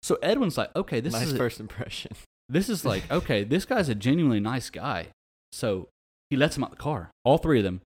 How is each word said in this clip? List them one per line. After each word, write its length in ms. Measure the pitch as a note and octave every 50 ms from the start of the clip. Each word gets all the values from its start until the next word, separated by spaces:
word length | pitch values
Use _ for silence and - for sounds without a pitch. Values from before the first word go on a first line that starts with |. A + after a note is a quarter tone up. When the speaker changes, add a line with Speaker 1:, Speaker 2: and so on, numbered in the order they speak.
| -
Speaker 1:
So 160 | - F3 -
Edwin's 380 | - D#3+ G#3+ C#4 C4 F#3 C#3+ -
like, 160 | A2 - -
"Okay, 260 | E3 - - - A#2+
this 120 | A2+ D#3+ A#2
Speaker 2:
Nice 140 | A2+ B2 E3
Speaker 1:
is 40 | C#3
a, 20 | B2+
Speaker 2:
first 220 | B2+ A#2+ - -
impression. 520 | A2 G#2+ - - A2 - - - - - - - - _ _ _ _ _
Speaker 1:
this 200 | B2+ D#3+ G3 -
is 160 | A3+ E3+ -
like, 200 | - G#2 F#2+ -
Speaker 2:
<laughs> 40 | -
Speaker 1:
okay, 340 | C3 E3+ F3 - C#3 G#2 G2+
this 200 | G#2 C3 F3+ F#3+
guy's 240 | - C4 A#3 F#3+ C#3
a 60 | A#2
genuinely 460 | G#2 G2+ B2 C#3 E3+ E3+ C#3+ A#2 G#2
nice 280 | G2+ G#2+ B2+ B2+ - -
guy." 400 | - - E2+ C#3+ B2 F2 E2 - _ _ _ _ _ _ _ _ -
So 360 | - - A2+ G2+ F#2+ F2 - _ _ _ _ _ _ _ _
he 80 | D3
lets 200 | C3 C#3+ C#3+ -
him 80 | C#3+ B2+
out 60 | -
the 60 | -
car, 340 | - - C#3 D3+ A2+ E2 - _ _ _
all 140 | A#2+ C#3 E3
three 200 | - D#3+ D3+ A#2+
of 60 | G2+
them. 160 | F#2+ F2+ F2+ -